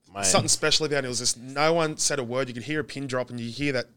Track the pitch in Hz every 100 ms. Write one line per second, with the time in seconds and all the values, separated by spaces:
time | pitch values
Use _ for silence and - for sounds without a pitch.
0 | _ 95 98 190 - - 156 - 151 143
1 | 127 117 123 120 127 139 156 170 156 151
2 | - 143 117 123 131 120 117 156 - 139
3 | 139 127 123 123 117 117 147 127 117